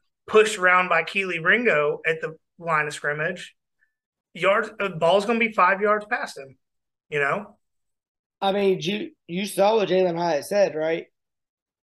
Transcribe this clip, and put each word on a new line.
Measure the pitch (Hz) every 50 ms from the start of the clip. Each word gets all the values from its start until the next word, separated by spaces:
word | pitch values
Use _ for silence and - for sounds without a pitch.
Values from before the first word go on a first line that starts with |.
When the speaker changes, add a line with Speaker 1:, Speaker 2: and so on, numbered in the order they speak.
| _ _ _ _ -
Speaker 1:
pushed | - - 214 214 214 214 202
around | 180 180 180 185 180 180
by | 170 165
Kelee | 165 - - 196 190 185 170 165 160
Ringo | 180 202 233 247 214 160 151 147 147 160 156 -
at | 160 160 160
the | 165 160 160 - _ _ _ -
line | 170 165 160 151 147
of | 147 147
scrimmage, | - - 147 147 151 156 180 180 - - - _ _ _ _ _ _ _ _ _ _ _ _ _ _ _ _
yards, | - 170 170 190 202 220 214 - - -
uh, | 202 190
ball's | 160 156 165 165 185 208 202
gonna | 233 233 226
be | 226 220
five | - - 180 180 196 190
yards | 208 208 214 214 208 -
past | 240 285 269 - - 147
him, | 135 135 123 _ _ _ _ _ _ _ _ _ _ -
you | 147 147
know? | 139 139 165 202 208 - - _ _ _ _ _ _ _ _ _ _ _ _ _ _ _ _ -
Speaker 2:
I | 196 196
mean, | 196 202 202 196 185 160
you, | 151 170 208 214 - - _ _ _
you | - 170 185 208
saw | 202 - 180 196 208 226
what | 226 190 160
Jalen | 180 185 185 180 165
Hyatt | 170 175 170 156 143 139
said, | - 202 202 190 160 143
right? | 156 156 160 165 170 - _ _ _ _ _ _ _ _ _ _ _ _ _ _ _